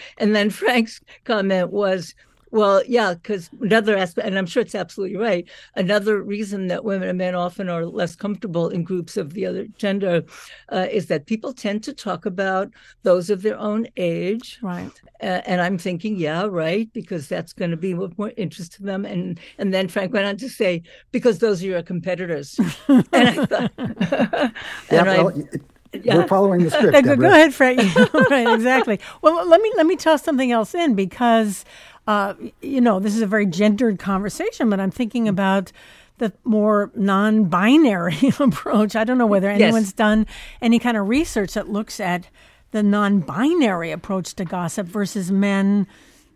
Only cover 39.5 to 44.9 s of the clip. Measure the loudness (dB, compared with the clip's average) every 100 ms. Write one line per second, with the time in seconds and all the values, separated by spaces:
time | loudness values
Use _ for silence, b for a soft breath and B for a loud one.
39.5 | 4 4 4 0 0 2 2 0 B B
40.5 | B 2 2 2 -2 0 0 0 -2 -4
41.5 | -4 -6 -6 -6 -6 -4 -4 -6 b b
42.5 | b b 0 2 2 2 2 0 -2 0
43.5 | 2 2 0 -6 -8 -6 -6 -6 -8 -8
44.5 | -6 -6 -6 -8